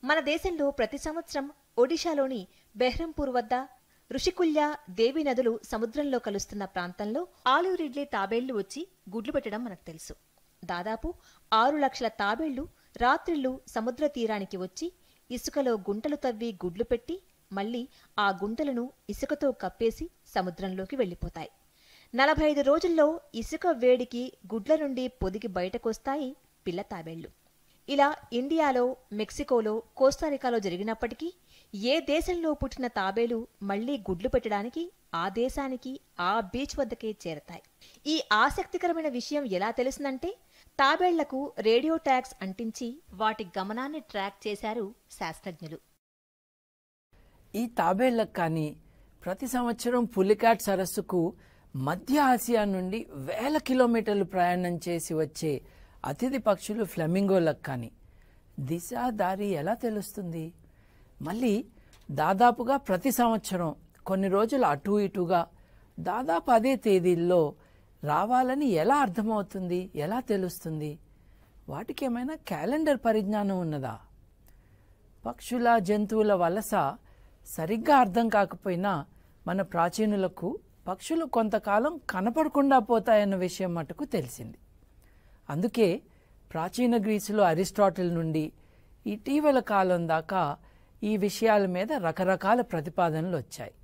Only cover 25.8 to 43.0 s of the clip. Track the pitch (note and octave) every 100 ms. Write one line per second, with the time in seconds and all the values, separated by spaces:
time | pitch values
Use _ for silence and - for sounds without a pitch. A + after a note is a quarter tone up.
25.8 | A#3 A3 - C#4 C4 C4+ _ _ - F3
26.8 | G3+ G3 D#3+ E3 E3 _ _ _ _ _
27.8 | - C#4 C#4 D4+ - A#3 C4+ D#4+ D4+ B3
28.8 | B3 C4 _ G#3 G#3+ - C#4+ B3 G#3+ A3
29.8 | - - C4+ C#4 D#4+ C#4 B3+ A#3+ G3 F3
30.8 | G#3 A3 A#3+ A#3 E4 - _ - _ G3+
31.8 | A3 D4+ - D4 E4+ F4 E4 D4 C4+ -
32.8 | B3 - F#3+ G3+ A#3 A#3 A#3 _ G3 G3
33.8 | A#3 C#4+ F#3+ F3 A3+ C4 A#3 G3+ G#3+ D#4+
34.8 | F4 _ _ E3 F3+ G3+ B3 C4 C#4 B3+
35.8 | B3+ C4 _ - F3 G#3+ G3 A#3 C#4+ -
36.8 | B3+ - A3 G#3 F3+ D#3 - F3 _ _
37.8 | - - - D#4 - G#3+ B3+ - F4+ F4+
38.8 | F4+ E4 D#4 B3 A#3 D4 C#4 F#3 G3+ -
39.8 | B3+ C4+ C#4 C4 E4+ A4 _ _ - -
40.8 | C4+ D#4+ F4+ E4+ C#4+ C4 C#4+ - G#3+ A#3
41.8 | D4+ D#4+ D4 B3+ B3+ - F#3+ F#3+ A3+ A3
42.8 | A#3+ C4+